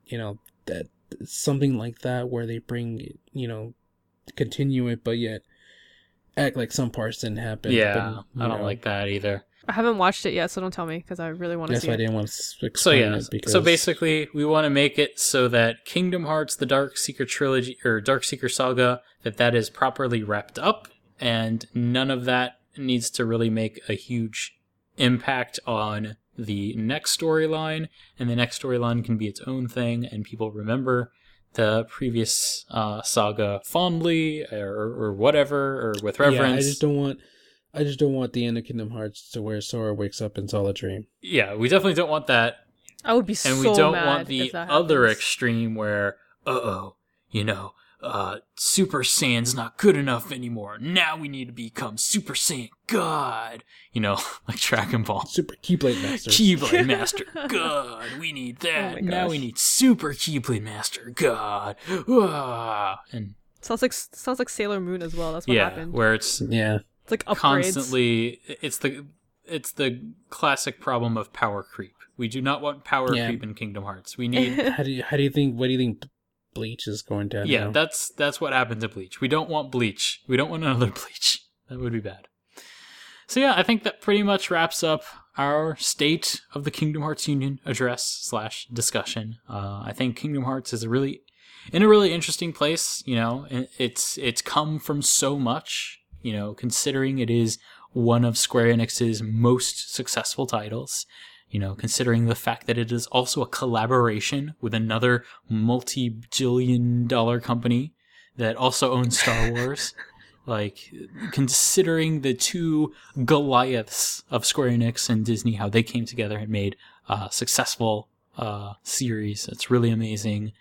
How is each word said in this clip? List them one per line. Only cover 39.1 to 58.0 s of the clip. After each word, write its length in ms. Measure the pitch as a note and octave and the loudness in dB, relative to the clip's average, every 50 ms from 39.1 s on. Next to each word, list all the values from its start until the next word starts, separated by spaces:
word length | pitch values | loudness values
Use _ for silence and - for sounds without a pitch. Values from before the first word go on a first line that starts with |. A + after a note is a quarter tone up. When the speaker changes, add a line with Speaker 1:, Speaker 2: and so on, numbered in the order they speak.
| G#2 - - - - | -8 -10 -16 -10 -8
Speaker 1:
to 100 | A#2+ G#2 | -6 -4
where 180 | G#2+ G#2+ G#2 | -4 -4 -4
Sora 320 | G2 - - A#2+ A2 G#2+ G#2 | -6 -6 -4 -4 -2 -2 -2
wakes 260 | G2+ G#2 G2 - - A2 | -2 -4 -4 -4 -4 -6
up 140 | G#2 - - | -6 -4 -6
and 60 | G2 | -6
it's 100 | G2+ - | -2 0
all 120 | G#2 G2+ | 0 0
a 60 | G2+ F#2+ | 0 0
dream. 320 | - - G#2 - G#2 - - _ _ | -2 -4 -6 -6 -6 -10 -12 _ _
Speaker 2:
Yeah, 340 | - F#3 F3+ C3 G#2 G2 G#2 | -8 0 2 2 2 2 0
we 140 | G#2+ A2+ B2 | 0 2 4
definitely 260 | F3 G3 F#3+ G3 E3 | 4 4 4 4 2
don't 160 | D3 F3 D3+ | 2 2 2
want 160 | D3+ D3+ D3 - | 0 -2 2 4
that. 280 | C3 A#2+ A#2 A#2+ - - _ _ _ _ _ - - _ - | 4 4 4 4 0 -4 _ _ _ _ _ -20 -20 _ 0
Speaker 3:
I 80 | - A3+ | 2 4
would 120 | B3 G#3+ | 4 4
be 60 | E3+ G#3 | 2 0
Speaker 2:
And 60 | - | 0
Speaker 3:
so 200 | - F#3 - - | 2 2 2 4
Speaker 2:
we 160 | C3+ A3 G#3 | 4 6 6
don't 160 | G#3 D#3 D3+ E3 | 6 6 6 4
Speaker 3:
mad 140 | F3 E3+ | 4 2
Speaker 2:
want 220 | C#3+ C#3+ D#3 E3 C#3 | 2 2 0 0 -2
the 120 | C3+ C3 B2+ | -2 -2 -2
Speaker 3:
if 60 | B2+ - | -2 -4
that 160 | E3+ E3+ C#3+ | -6 -2 2
Speaker 2:
other 320 | D3 D#3 E3+ D#3+ D#3 C3+ A#2+ | 4 4 4 6 6 6 6
Speaker 3:
happens. 160 | A2+ G#2+ - | 6 6 4
Speaker 2:
extreme 560 | - - - - C3 A#2+ A#2 A2+ A#2 A2+ A2 | 0 -2 -2 0 0 0 2 2 0 -2 -2
where, 420 | A2 G#2+ G#2 G#2 G2+ G2+ G2+ - - _ _ _ _ - | -4 -2 -2 0 0 0 -2 -4 -6 _ _ _ _ -4
uh-oh, 500 | - B2+ B2 A#2 A2 F#2+ F#2+ G2 G2 - _ _ _ _ _ _ _ | -2 -2 -2 -2 -2 -4 -6 -8 -12 -16 _ _ _ _ _ _ _
you 140 | - A2 G2+ | -4 -2 0
know, 280 | A2 G2+ G2 G2 F#2+ - _ _ _ _ _ - | -2 -2 -4 -6 -12 -16 _ _ _ _ _ -10
uh, 360 | B2 G#2+ G2+ G2 F#2 G2 - - _ - | -6 -4 -4 -4 -4 -6 -10 -14 _ -8
Super 480 | - - - - F#3+ F#3+ F#3 - C#3 B2 | -4 -2 0 2 2 2 2 2 0 0
Saiyan's 500 | - - - D3+ C3 A#2+ A#2 A#2 A#2+ B2 | 0 2 2 2 2 2 2 2 0 -2
not 240 | B2+ A#2 A#2 - - | -4 -4 -8 -4 2
good 180 | - G#3 F#3+ | 6 6 6
enough 360 | D3 C#3+ C3+ B2 A#2 - - C#3+ | 6 4 0 -2 -2 -4 -6 -10
anymore. 440 | B2+ B2 A#2+ A#2 A2 G#2 G2+ G#2 A2+ | -8 -8 -8 -8 -8 -8 -10 -12 -10
Now 360 | - D#3+ F3+ F#3 E3+ D#3 D#3+ | -6 -2 2 2 2 2 0
we 120 | D#3+ D#3 C#3+ | -4 -8 -10
need 180 | C#3 C3+ B2+ | -8 -10 -10
to 60 | B2 A#2+ | -10 -10
become 440 | B2+ A#2 A2+ - - - A2+ G#2+ | -12 -12 -12 -10 -8 -8 -8 -6
Super 380 | G#2+ - - - G#3 - - - | -4 -2 -2 0 -2 -2 -2 -4
Saiyan 360 | - - - D#3 B2+ A#2+ A2 _ _ _ - | -2 -2 -2 -2 -4 -8 -12 _ _ _ -2
God. 760 | A#3 G3+ E3+ D#3+ D#3 D3+ C#3 B2 A2+ A2+ A2+ A2+ A#2 A2+ - _ - - - _ - | 0 0 0 0 -2 -2 -2 -4 -4 -6 -8 -10 -12 -14 -18 _ -20 -20 -16 _ -4
You 80 | A#2 | -2
know, 180 | G#2+ G2+ G2 - - - - | 0 0 0 0 -2 -6 -10
<laughs> 160 | - _ - | -12 _ -8
like 100 | - - | -6 -2
Dragon 460 | - - - A2+ A2 - - A#2+ G#2+ | -2 0 2 2 2 2 0 0 0
Ball. 200 | - G#2 F#2+ - | 0 -2 -4 -4
Speaker 1:
Super 280 | - - - D#3+ - - - - | -4 -2 -2 -2 -2 -4 -8 -2
Keyblade 400 | - F3+ - D3 B2+ B2 C#4 C4+ | 0 2 2 4 2 2 0 -2
Master. 280 | C#4 C#4 A3+ - A2+ | -4 -4 -4 0 2
Speaker 2:
Keyblade 540 | G#2 - A3 G3 F3+ C#3+ - - E4+ F4+ F4+ | 4 6 6 6 6 4 2 2 4 4 4
Master 380 | C4 - G4 - - - G4 - - - | 4 2 2 0 -2 -4 -4 -6 -8 -8
Speaker 3:
<laughs> 120 | E4 C#4+ C#4 | -8 -6 -4
Speaker 2:
God. 560 | - F3+ E3 D#3+ D3+ C#3+ C3+ A#2+ A#2 A2+ | -2 -2 -2 0 -2 -2 -4 -4 -8 -12